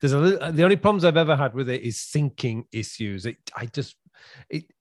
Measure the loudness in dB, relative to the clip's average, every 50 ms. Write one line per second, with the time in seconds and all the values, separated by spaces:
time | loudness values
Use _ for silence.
0 | 0 0 2 4 4 2 2 0 -2 -2 2 4 4 4 4 4 4 2 4 4
1 | 4 4 4 4 4 4 2 2 0 -2 -2 -4 -4 -4 -4 -4 -4 -6 -8 -8
2 | -8 -4 -2 0 0 -2 -2 -4 -6 -6 -6 -6 -8 _ -8 -8 -8 -8 -8 -8
3 | -6 -6 -6 -6 -8 -10 -10 _ _ -16 -12 -12 -12 -8 -8 -8 -8 -8 -12 _
4 | _ _ _ _ -20 -20 -20 -20 -14 -12 -10 -10 -10 _ _ _